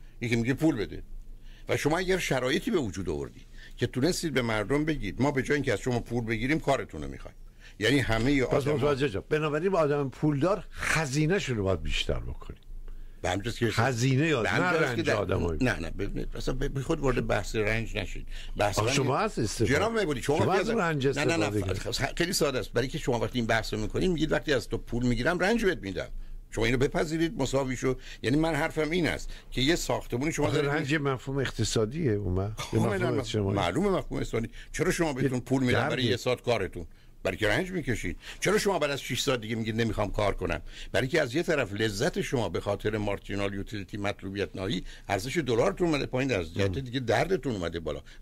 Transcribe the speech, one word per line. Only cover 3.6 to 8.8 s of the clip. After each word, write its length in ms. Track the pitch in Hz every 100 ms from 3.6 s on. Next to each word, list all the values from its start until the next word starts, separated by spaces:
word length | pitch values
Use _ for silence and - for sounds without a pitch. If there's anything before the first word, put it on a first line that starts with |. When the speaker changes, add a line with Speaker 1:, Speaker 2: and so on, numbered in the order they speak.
| - -
Speaker 1:
که 100 | 120
تونستید 480 | 127 156 175 165
به 80 | 131
مردم 420 | 117 107 101 143
بگید 380 | 156 143 104 85
ما 80 | 135
به 120 | 135
جای 120 | 117
اینکه 180 | 147 131
از 80 | 101
شما 200 | 127 120
پول 240 | - 120
بگیریم، 360 | 110 113 127 156
کارتون 420 | - 131 95 80
رو 60 | 69
می‌خوایم، 280 | 65 - - - - - -
یعنی 200 | 104 139
همهٔ 460 | 117 113 120 143
Speaker 2:
پس 100 | 120
Speaker 1:
آدما 200 | 143 131
Speaker 2:
متوجه 340 | 147